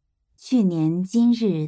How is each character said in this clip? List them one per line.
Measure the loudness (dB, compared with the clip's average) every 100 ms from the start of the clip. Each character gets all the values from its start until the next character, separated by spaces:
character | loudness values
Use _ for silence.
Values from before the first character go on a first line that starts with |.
| _ _ _ _
去 | -2 0
年 | 2 0 0 0
今 | -2 0 2
日 | 2 0 -2